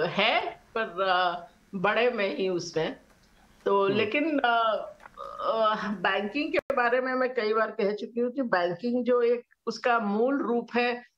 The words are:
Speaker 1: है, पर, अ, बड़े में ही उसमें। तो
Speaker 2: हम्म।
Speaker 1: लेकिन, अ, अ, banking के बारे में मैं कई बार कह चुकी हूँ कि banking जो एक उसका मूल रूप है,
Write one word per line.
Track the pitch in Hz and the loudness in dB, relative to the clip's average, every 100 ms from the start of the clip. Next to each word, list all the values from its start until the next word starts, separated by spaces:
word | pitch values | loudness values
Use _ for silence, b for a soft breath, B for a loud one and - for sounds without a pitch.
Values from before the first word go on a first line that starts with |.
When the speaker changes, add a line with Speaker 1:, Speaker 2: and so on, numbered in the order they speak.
| 165 | -2
Speaker 1:
है, | 202 220 320 403 - - 226 | 0 2 2 -2 -8 -8 -6
पर, | 220 175 190 | -4 -2 0
अ, | 180 180 175 - - _ 196 | 2 0 -2 -8 -20 _ -2
बड़े | 202 220 240 | 0 2 2
में | 220 196 - | 2 -2 0
ही | 190 | -2
उसमें। | 175 - 160 170 - - _ _ _ - - 202 | -2 -4 -4 -4 -6 -16 _ _ _ -20 -8 0
तो | 196 196 | 2 2
Speaker 2:
हम्म। | 214 | 2
Speaker 1:
लेकिन, | 214 294 311 285 | 0 0 0 2
अ, | 240 233 226 208 - - - - - - | 2 2 2 -2 -6 -14 -20 -16 -14 -6
अ, | 123 226 214 208 196 | -2 0 2 0 -2
banking | 202 196 196 208 285 311 | -2 0 0 -2 -4 -2
के | 339 - 247 | -2 0 0
बारे | 240 254 | 2 2
में | 262 | 0
मैं | 254 254 | 0 0
कई | 247 214 | 0 0
बार | 226 220 | 2 0
कह | - 202 | 0 -2
चुकी | 208 233 233 | -2 -6 -2
हूँ | 247 | -2
कि | 247 | -2
banking | 240 185 175 175 240 247 233 | 0 2 0 -2 -2 0 2
जो | 247 | 2
एक | 233 240 - _ - | 2 0 -4 _ -8
उसका | 226 254 233 | -2 2 2
मूल | 208 208 247 277 | 2 2 2 0
रूप | 330 240 233 233 | 0 -2 0 0
है, | 247 240 - | 0 -2 -8